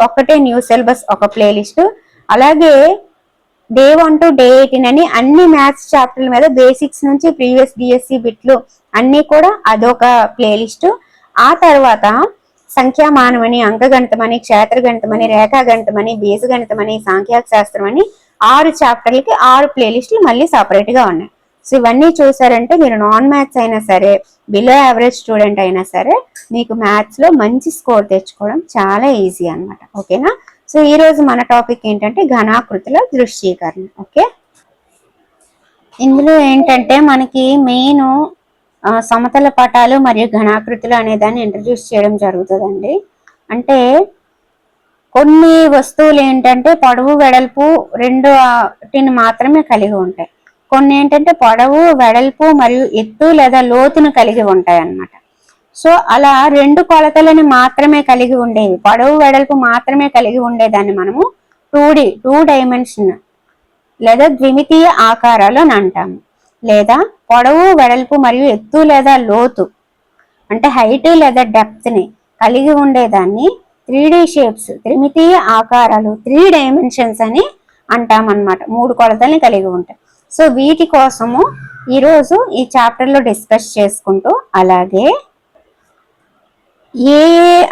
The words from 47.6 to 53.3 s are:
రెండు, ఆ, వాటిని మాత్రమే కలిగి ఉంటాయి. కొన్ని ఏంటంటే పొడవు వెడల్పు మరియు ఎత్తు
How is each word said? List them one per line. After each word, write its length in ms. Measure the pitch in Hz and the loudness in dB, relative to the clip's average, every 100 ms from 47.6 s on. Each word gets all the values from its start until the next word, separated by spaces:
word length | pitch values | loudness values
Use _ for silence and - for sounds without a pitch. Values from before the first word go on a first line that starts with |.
| 302 320 - 233 | 0 0 -2 -4
రెండు, 260 | 247 262 277 277 254 | -2 0 2 4 2
ఆ, 40 | 240 202 - | 0 -4 -8
వాటిని 300 | - 277 269 247 | -8 -2 0 0
మాత్రమే 380 | 226 226 262 311 302 | -2 -2 0 0 0
కలిగి 260 | 220 208 202 | -2 -2 -4
ఉంటాయి. 260 | 185 185 170 _ _ _ - | -6 -8 -14 _ _ _ -4
కొన్ని 200 | 269 277 277 | 0 2 2
ఏంటంటే 300 | 285 294 311 330 | 2 2 2 2
పొడవు 360 | 233 226 262 302 339 269 | 2 2 2 2 2 2
వెడల్పు 420 | 233 233 269 - 311 294 | 2 2 0 0 0 2
మరియు 240 | 240 254 269 214 | 2 0 -2 -4
ఎత్తు 260 | 220 - 320 | -6 -2 2